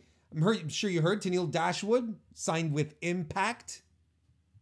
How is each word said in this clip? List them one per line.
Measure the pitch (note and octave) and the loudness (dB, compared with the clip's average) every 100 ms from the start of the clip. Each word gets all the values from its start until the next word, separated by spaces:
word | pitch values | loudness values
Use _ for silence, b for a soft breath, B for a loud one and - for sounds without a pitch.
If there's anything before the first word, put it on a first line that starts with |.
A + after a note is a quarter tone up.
| b b b | b b b
I'm | D3+ | 2
heard, | F3+ G#3+ | 2 2
I'm | D3+ | -2
sure | - G#3 | -4 0
you | E3+ | 2
heard | E3 G#3 | 2 2
Tenille | F#3+ F3+ E3+ | 0 0 0
Dashwood | D#3+ F3 F3 G3+ B3 A#3 G3 _ | 2 0 0 2 2 0 -8 _
signed | - - E3 E3 | -6 -2 0 0
with | D3 D3 - | 0 -2 -4
Impact | E3+ F3+ D#3+ G3 G#3 A#3+ - - _ _ _ _ _ _ _ - | -4 -2 -2 -2 -2 -2 -12 -18 _ _ _ _ _ _ _ -20